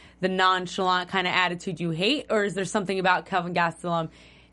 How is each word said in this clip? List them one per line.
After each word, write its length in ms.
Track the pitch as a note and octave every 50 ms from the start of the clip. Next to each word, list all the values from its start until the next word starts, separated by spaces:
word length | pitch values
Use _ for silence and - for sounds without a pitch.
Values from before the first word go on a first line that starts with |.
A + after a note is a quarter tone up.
| - - - -
the 80 | F#3 F#3
nonchalant 800 | F#3+ F#3 F#3 F#3 F#3 F#3 F3+ F3+ - - F#3+ F#3 F3+ F3+ F3+ F3+
kind 160 | - F#3+ F3+
of 60 | F3+ -
attitude 460 | F3+ F#3 F3+ F3 E3+ - G3 E3+ -
you 120 | F3+ E3+
hate, 340 | D#3+ D#3 F#3+ G#3+ D4 D4 - -
or 140 | A3 G#3+ G3+
is 100 | G#3 -
there 120 | G3 F#3+
something 340 | F3+ - G#3+ G3+ G3+ G3 F#3+
about 260 | F3+ F#3 F3+ D#3+ E3 -
Kelvin 260 | F#3+ F3+ E3+ F3+ F3
Gastelum 560 | F3 E3+ E3+ E3 - - F3+ E3+ E3 D#3+ D#3+ - - - - - - - _